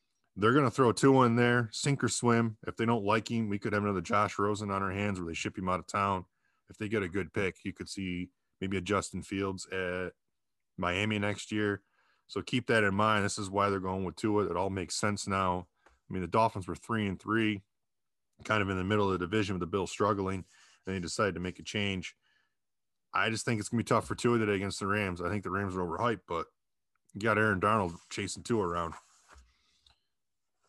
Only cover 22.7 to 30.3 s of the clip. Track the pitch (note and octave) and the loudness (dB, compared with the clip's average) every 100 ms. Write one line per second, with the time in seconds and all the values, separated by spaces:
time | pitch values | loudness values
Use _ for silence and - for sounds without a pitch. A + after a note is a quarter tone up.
22.7 | _ _ _ _ - G#2 A2+ - A2 G2+ | _ _ _ _ -2 -2 -2 -2 -4 -2
23.7 | A#2 G2+ A2+ - - B2 A#2+ G#2+ G2 G2 | -2 2 2 0 0 2 4 2 2 0
24.7 | - G2 G#2 G2 F2 F2 G#2 F2+ F#2 G2+ | -4 -2 0 0 -2 -4 -4 -2 -2 -2
25.7 | F#2 F2+ E2 A#2+ G2+ - E2+ - _ _ | -2 -4 -2 -2 -2 -4 -6 -6 _ _
26.7 | _ _ _ _ G2+ A2 G#2+ G#2+ F#2+ G#2 | _ _ _ _ -2 2 4 4 4 4
27.7 | A2 F2+ E2+ - - G2+ G2 - A#2 F2+ | 4 2 -4 -10 -8 -6 -8 -2 0 0
28.7 | E2+ E2 D#2 - _ _ - _ _ _ | -2 -4 -8 -18 _ _ -20 _ _ _
29.7 | _ _ _ _ _ _ | _ _ _ _ _ _